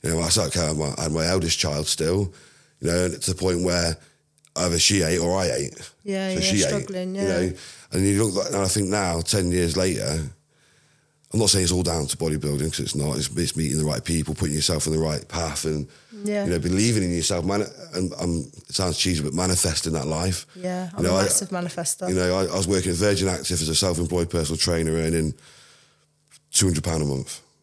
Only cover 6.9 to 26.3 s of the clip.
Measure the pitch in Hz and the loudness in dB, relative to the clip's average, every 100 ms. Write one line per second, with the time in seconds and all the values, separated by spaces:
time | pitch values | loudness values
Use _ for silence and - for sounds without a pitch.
6.9 | 185 185 190 196 - 92 87 - - - | -6 -6 -2 0 0 0 -4 -14 -20 -6
7.9 | - 98 101 110 95 - 101 95 107 98 | 0 2 4 2 0 0 0 2 2 2
8.9 | 104 92 85 80 104 87 90 85 78 95 | 2 2 0 0 0 2 2 2 2 0
9.9 | 67 52 78 73 - _ _ _ _ _ | 0 -2 -2 -4 -10 _ _ _ _ _
10.9 | _ _ _ _ 107 104 - 87 90 87 | _ _ _ _ 0 2 4 4 2 2
11.9 | 82 71 - 82 76 73 71 78 - - | 0 -2 -2 0 0 0 -2 -2 -2 -4
12.9 | 73 71 64 76 - 80 78 78 73 76 | -2 -2 -2 -4 -2 -2 0 -2 0 0
13.9 | 64 - 82 76 73 85 76 73 80 76 | -2 0 -2 -2 -2 -2 0 0 0 0
14.9 | 78 80 76 - - 82 73 80 76 71 | 0 0 -2 -6 -4 -4 -4 -2 -4 -6
15.9 | - - 220 208 208 202 87 90 92 113 | -12 -20 -10 -4 -2 0 0 0 2 2
16.9 | 110 92 87 78 92 85 101 101 - - | 2 0 0 0 0 0 0 -2 -8 -10
17.9 | 90 92 - 87 82 69 - - - 92 | -6 -6 -4 -2 -2 -4 -12 -8 -2 -2
18.9 | 82 92 87 71 80 92 90 92 76 82 | 0 0 0 0 0 2 2 2 0 -2
19.9 | 78 69 78 92 90 - - 180 180 180 | -2 -2 -2 0 -2 -6 -10 -6 -6 -6
20.9 | - 87 92 101 - 196 185 175 - 165 | -2 2 2 4 2 0 -6 -6 -4 -4
21.9 | - 180 185 90 92 95 95 90 98 90 | -4 -2 0 2 2 0 0 2 2 2
22.9 | 82 104 98 95 82 65 85 78 78 95 | 2 2 2 2 0 -2 -2 0 2 2
23.9 | 82 82 87 85 87 78 80 - 82 80 | 0 0 0 0 0 -2 0 0 2 2
24.9 | 80 80 82 80 - - - - - _ | 2 2 2 0 -4 -14 -20 -20 -20 _
25.9 | _ _ _ _ | _ _ _ _